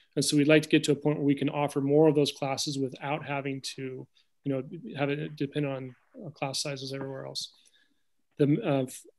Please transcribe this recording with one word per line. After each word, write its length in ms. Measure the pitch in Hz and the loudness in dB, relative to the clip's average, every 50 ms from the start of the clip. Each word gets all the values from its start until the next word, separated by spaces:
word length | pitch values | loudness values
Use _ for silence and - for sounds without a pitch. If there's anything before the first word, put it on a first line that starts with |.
| _ _ _ | _ _ _
And 80 | - 131 | -2 0
so 140 | - - 147 | 2 2 4
we'd 100 | 143 143 | 6 8
like 160 | 156 156 151 | 8 6 6
to 60 | - | 6
get 140 | - 151 151 | 2 2 4
to 60 | - | 4
a 40 | 143 | 0
point 220 | 139 - 151 147 - | 2 2 0 0 2
where 80 | 147 | 2
we 100 | 143 143 | 2 2
can 140 | 139 131 143 | 2 0 -2
offer 320 | - 147 147 139 - 147 | 0 0 -2 0 0 0
more 260 | 135 139 143 147 160 160 | 0 4 6 8 8 8
of 80 | 143 | 6
those 160 | 151 143 135 | 6 2 2
classes 480 | - - 147 135 135 127 - 156 147 139 | 0 -4 -4 -4 -4 -4 -4 -4 -2 -2
without 460 | 135 127 143 - - 139 147 156 - | -4 -4 -4 -8 -6 -6 -6 -6 -6
having 360 | - 143 139 135 143 135 135 131 - - | -6 -6 -4 -4 -4 -6 -6 -8 -10 -10
to, 320 | - 135 131 127 131 135 - _ _ _ _ _ _ _ | -10 -10 -10 -10 -12 -14 -16 _ _ _ _ _ _ _
you 100 | 143 135 | -4 -4
know, 100 | 131 131 156 - 165 - 226 - | -4 -4 -8 -12 -14 -12 -12 -6
have 140 | 151 143 139 | -4 -4 -2
it 260 | 143 147 156 160 151 | -2 -4 -6 -10 -6
depend 300 | 151 147 139 - 151 147 | -6 -6 -4 -4 -4 -4
on, 300 | 139 135 131 131 127 123 _ _ _ _ 262 220 | -4 -4 -6 -8 -12 -14 _ _ _ _ -16 -16
uh, 60 | 156 | -16
class 320 | 147 - 151 135 135 - | -10 -8 -8 -6 -6 -6
sizes 320 | - 151 143 135 135 131 135 | -6 -6 -8 -8 -10 -10 -10
everywhere 320 | 135 135 135 135 135 139 | -10 -10 -10 -10 -10 -12
else. 260 | 135 139 131 - - _ _ _ _ _ _ _ _ _ _ _ _ _ _ _ _ _ _ | -10 -10 -10 -12 -12 _ _ _ _ _ _ _ _ _ _ _ _ _ _ _ _ _ _
The, 240 | 151 135 143 - | 4 4 4 2
uh, 240 | - 170 143 135 127 127 - - - - _ | 2 0 0 0 0 -2 -6 -16 -20 -20 _